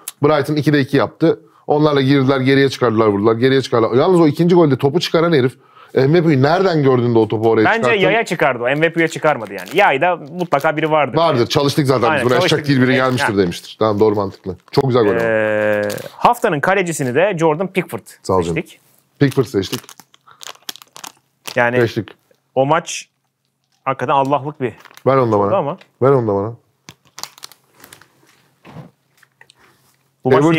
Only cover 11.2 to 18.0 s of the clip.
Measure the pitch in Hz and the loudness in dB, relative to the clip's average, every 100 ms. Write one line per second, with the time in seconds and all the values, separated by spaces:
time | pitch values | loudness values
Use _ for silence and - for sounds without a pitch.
11.2 | 185 127 110 151 143 147 135 127 123 147 | 0 0 0 0 0 0 0 0 0 0
12.2 | 123 123 175 156 143 135 127 127 131 127 | 0 0 0 0 0 2 2 2 0 0
13.2 | 135 101 92 - - - 110 104 107 104 | 0 0 -2 -4 -14 -2 -2 2 2 2
14.2 | 98 - 98 90 _ - 139 123 104 117 | -4 -8 -14 -14 _ -2 0 2 2 0
15.2 | 113 110 107 107 107 104 104 - - - | 0 0 0 0 0 -2 -2 -6 -10 -8
16.2 | 214 233 226 151 170 202 175 151 131 123 | -4 -2 -2 -2 -2 -2 -2 -4 -4 0
17.2 | 196 175 165 151 190 190 - 104 | -2 0 -2 -2 -4 -6 -8 -12